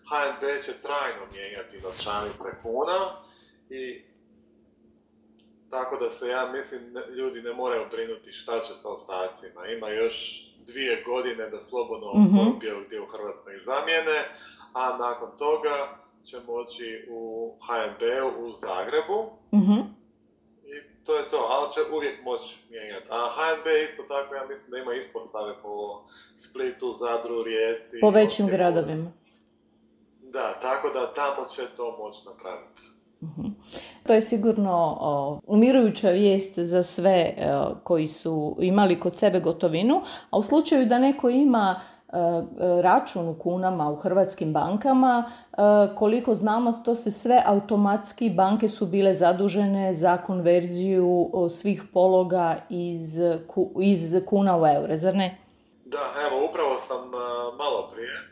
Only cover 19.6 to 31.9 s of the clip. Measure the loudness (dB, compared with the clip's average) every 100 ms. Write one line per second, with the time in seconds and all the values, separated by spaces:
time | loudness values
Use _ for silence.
19.6 | 4 2 0 -12 _ _ _ _ _ _
20.6 | -20 -20 -20 _ -2 -2 0 -2 0 -2
21.6 | -2 -4 -2 -2 -4 -6 -8 -8 -8 -20
22.6 | _ -16 -14 -16 -8 -4 -4 -2 -2 -2
23.6 | 2 0 0 -8 -6 -6 -6 -10 -10 -14
24.6 | -12 -10 -6 -8 -8 -14 -12 -10 -10 -12
25.6 | -12 -10 -10 -12 _ -20 -20 _ -18 -8
26.6 | -8 -6 -8 -6 -4 -4 -4 -6 -4 -2
27.6 | -2 -2 -8 2 6 6 4 2 0 2
28.6 | 2 2 -2 -6 -10 -14 _ _ _ _
29.6 | _ _ _ _ _ _ -12 -6 -6 -4
30.6 | -4 -2 -2 -2 -4 -2 -2 -2 -8 -10
31.6 | -12 -8 -8